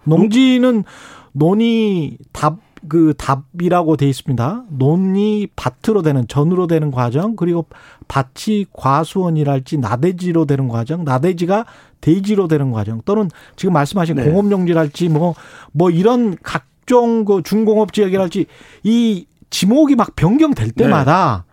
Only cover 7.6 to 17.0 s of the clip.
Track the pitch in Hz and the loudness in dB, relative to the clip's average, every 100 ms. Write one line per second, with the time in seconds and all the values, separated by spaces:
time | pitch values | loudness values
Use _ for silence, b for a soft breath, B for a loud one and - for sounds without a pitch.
7.6 | 160 B B B - - 131 - - 208 | -6 B B B -8 -6 -6 -6 -4 -2
8.6 | 196 - 131 139 160 190 180 160 143 139 | -4 -4 -2 0 -2 -2 -2 0 0 -2
9.6 | 131 156 113 120 170 180 180 165 151 139 | -4 -4 -2 -2 -2 -2 -2 0 0 0
10.6 | 131 117 117 165 156 127 165 175 175 202 | -2 -4 -4 -6 -2 -2 0 -2 -2 -2
11.6 | 233 b b b - 180 196 208 175 156 | -4 b b b 0 0 2 0 2 0
12.6 | 135 113 101 113 147 208 196 B B B | 0 -4 -4 -6 -2 -2 -2 B B B
13.6 | 185 160 143 202 165 147 139 175 202 196 | -2 0 0 -2 -2 0 0 2 2 0
14.6 | 175 165 156 - 170 151 175 160 B B | 0 0 0 -2 0 0 0 -4 B B
15.6 | B 143 180 165 202 240 226 170 - - | B 0 2 2 2 2 0 -4 -8 -10
16.6 | - _ - 247 | -10 _ 0 2